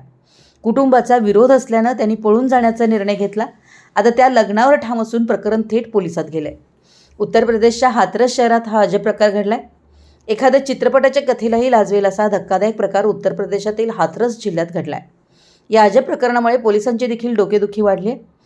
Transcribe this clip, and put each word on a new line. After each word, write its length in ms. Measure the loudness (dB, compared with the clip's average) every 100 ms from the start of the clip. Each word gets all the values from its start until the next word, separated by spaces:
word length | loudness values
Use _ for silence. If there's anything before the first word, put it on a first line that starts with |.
| -16 _ _ _ _ _
कुटुंबाचा 540 | -2 0 2 2 2 2
विरोध 340 | 2 4 6
असल्यानं 400 | 4 2 0 0
त्यांनी 240 | -2 -2 -2
पळून 320 | 0 2 2
जाण्याचा 380 | 2 0 0 0
निर्णय 300 | 0 -2 -4
घेतला. 300 | -4 -4 -8 -10 _ -20 _ 0
आता 140 | 2
त्या 200 | 4 4
लग्नावर 440 | 4 2 2 2
ठाम 280 | 2 0 -6
असून 240 | -4 -2 -2
प्रकरण 360 | -2 -2 -2
थेट 300 | -2 -4 -2
पोलिसात 320 | -4 -2 -4 -6
गेलंय. 220 | -6 -8 -12 _ _ _ _ _ -8
उत्तर 260 | 0 2 2
प्रदेशच्या 440 | 2 2 2 0
हाथरस 460 | 2 0 2 0 2
शहरात 320 | 2 2 0
हा 140 | 0
अजब 200 | 2 0
प्रकार 280 | -2 0 0
घडलाय. 300 | 0 -2 -4 -8 _ _ _ _ _ -6
एखाद्या 380 | 0 2 2 0
चित्रपटाच्या 580 | -2 0 2 2 0
कथेलाही 480 | -2 -2 -2 0 2
लाजवेल 340 | 2 2 2 0
असा 220 | 0 -2
धक्कादायक 500 | -2 -2 -2 0 -2
प्रकार 280 | -2 0 0
उत्तर 280 | -2 -4
प्रदेशातील 560 | -4 -6 -4 -4 -4 -4
हाथरस 540 | -2 -2 -2 -4 -4
जिल्ह्यात 240 | -6 -4 -4
घडलाय. 280 | -6 -8 -10 -14 _ _ _ _ _ -2
या 140 | 2
अजब 200 | 4 2
प्रकरणामुळे 540 | 0 -2 -2 0 0 0
पोलिसांची 500 | 0 0 0 -4 -4
देखील 280 | -6 -4 -2
डोकेदुखी 460 | 0 0 -2 -2
वाढली 280 | 0 0 -4
आहे. 240 | -8 -12 _